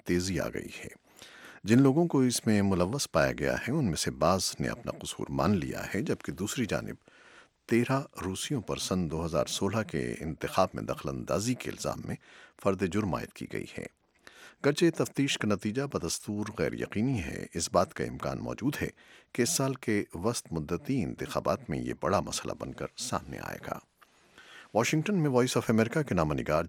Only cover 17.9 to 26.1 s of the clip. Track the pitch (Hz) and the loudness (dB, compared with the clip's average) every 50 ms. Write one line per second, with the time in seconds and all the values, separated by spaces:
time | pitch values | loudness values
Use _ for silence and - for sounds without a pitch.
17.9 | - - 62 62 64 65 - 69 67 57 50 58 62 - - 139 147 - 90 - | 0 -6 -6 -6 -4 -6 -6 -6 -4 -4 -6 -6 -6 -2 -2 -2 -2 -2 -4 -6
18.9 | - _ - - - - _ _ _ - 120 117 - - 135 135 135 - - - | -6 _ -20 -20 -20 -20 _ _ _ 0 0 0 2 0 0 -2 -2 -4 -2 0
19.9 | 107 104 - - - 82 87 113 120 - - - 82 80 76 76 87 82 - - | 0 0 0 -4 -8 -4 -2 -2 -2 -2 -6 -4 -4 -4 -2 -2 -4 -4 -2 -2
20.9 | 135 135 90 65 57 - - - - - - 69 85 - - - 82 65 60 62 | 0 0 0 -2 -4 -6 -8 -4 -4 -2 0 0 -2 -2 -2 -4 -4 -4 -4 -4
21.9 | 60 - - 76 95 95 - - - - - - 50 - - 67 64 - - - | -6 -2 0 2 2 2 0 -2 -6 -6 -6 -6 -8 -6 -8 -10 -8 -10 -10 -10
22.9 | - - - - - - - - 67 50 50 50 50 50 - - - - - _ | -8 -10 -6 -4 -4 -6 -6 -6 -10 -10 -8 -10 -10 -10 -8 -10 -10 -10 -10 _
23.9 | _ _ - _ _ _ _ _ _ - - - - - - - - 101 117 - | _ _ -20 _ _ _ _ _ _ -20 -20 -20 -20 -20 -20 0 2 2 4 4
24.9 | - 156 156 - 208 185 151 147 127 123 123 127 - 131 - - 117 110 113 117 | 2 2 2 2 2 2 2 4 6 6 4 6 2 0 2 4 6 6 4 4
25.9 | - 160 147 - | 2 -2 0 2